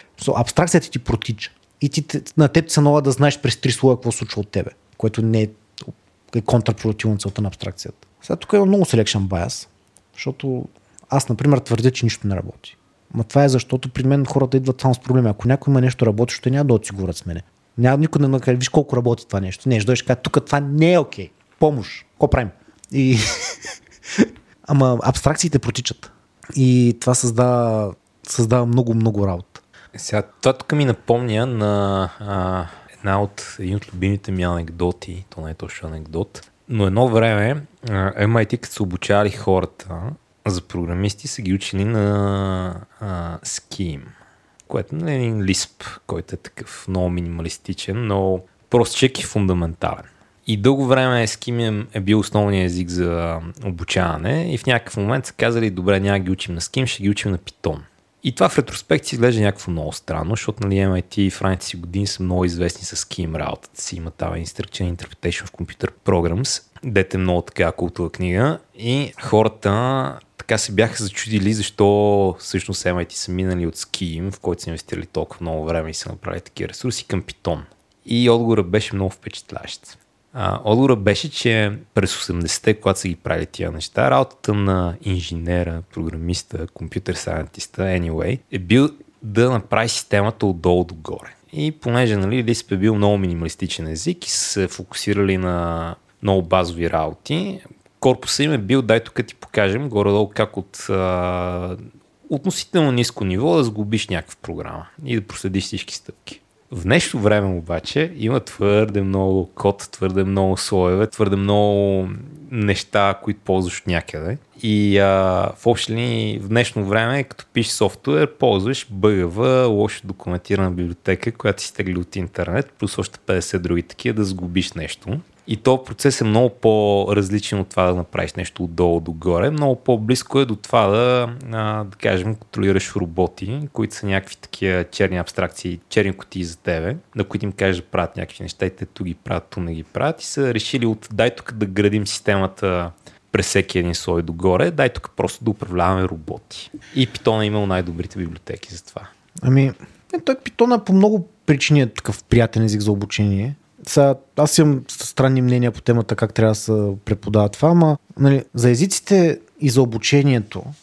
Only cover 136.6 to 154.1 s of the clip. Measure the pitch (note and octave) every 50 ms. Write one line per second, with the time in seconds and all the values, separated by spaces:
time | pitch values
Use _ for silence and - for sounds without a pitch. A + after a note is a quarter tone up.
136.6 | _ - F2 D#2+ D#2+ F2+ C3 E3+ - _ _ A2 G2+ - - G2+ - G2+ F#2+ -
137.6 | G2 F#2+ F#2 F2 E2+ - - F2+ F2 E2+ - - E2+ - - - - F2 - -
138.6 | G2 F#2 - - F#2+ - _ - F#2+ F2+ E2+ - _ - F2+ F2 - _ - -
139.6 | F2+ E2+ E2 D#2+ D#2+ - _ - - D3 D#3+ D#3+ - - - - C#3 C3 A#2+ A2+
140.6 | - - - C3+ A#2+ A2+ A2 G#2+ - - A2 G2+ A2+ B2 A#2+ - - - A#2 A2
141.6 | G#2+ F#2+ F#2 G#2 G2+ G2+ G2+ G#2+ G2+ - - - - - G#2 G2 F#2+ F#2 - -
142.6 | - F#2+ F2+ F2+ F2 E2+ - _ _ - - _ _ _ - G2+ F#2 - - G2
143.6 | F#2+ - - F#2 F2 F2 E2+ - - - E2+ E2+ E2 E2 E2 E2+ F2+ F#2+ F2+ F#2
144.6 | D3 F3 E3+ D3 C#3 B2+ - - - - _ - - C3+ - - A2+ A2 G2+ -
145.6 | - G2 F2 F2 E2+ F2 F#2+ F#2 F#2 F2+ F#2+ E2 D#2 - - - - _ - -
146.6 | - - - - - - - C3+ C3 A2+ - - - - A2 A2 G#2+ G#2 G#2+ G#2+
147.6 | G#2 G2 F#2 F#2 F2+ F2 E2+ E2 F2 F2 - F#2+ F2+ E2 E2 E2+ _ - - -
148.6 | - - F#2 F2 - - - - - - _ _ _ _ _ - - B2+ C3 C3+
149.6 | C#3 C3+ - - - - - _ _ _ - F4 - - C4+ C4 - - - -
150.6 | A#3 A#3+ B3 A3+ - - F#3+ F#3+ G3 G#3+ G#3+ G#3 E3+ - _ _ _ - D3+ C3+
151.6 | - - D3+ C#3+ C3 A#2 - - - - G#2 - - _ - A#2 A#2 A2 - A2
152.6 | A2 A2 G#2 G#2+ G2+ G#2 G#2 G2 G2+ G#2 - - G#2 G2+ G2 G2 G#2 B2+ C#3+ -
153.6 | _ _ _ _ - - - D3+ C#3 C#3